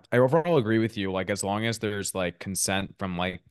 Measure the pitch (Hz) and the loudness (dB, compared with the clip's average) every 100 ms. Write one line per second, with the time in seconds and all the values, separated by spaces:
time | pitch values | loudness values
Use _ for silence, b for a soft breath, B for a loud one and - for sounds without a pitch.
0 | - 123 127 160 165 160 107 110 113 110 | 0 4 6 4 4 2 4 2 2 -2
1 | 95 92 92 101 98 101 117 113 107 104 | -4 -2 -2 -2 0 0 -2 -2 -4 -4
2 | 95 95 87 - 98 90 - 98 98 - | -4 -2 -4 -4 -8 -4 -2 -2 -4 -6
3 | 95 87 90 90 _ | -6 -2 -4 -6 _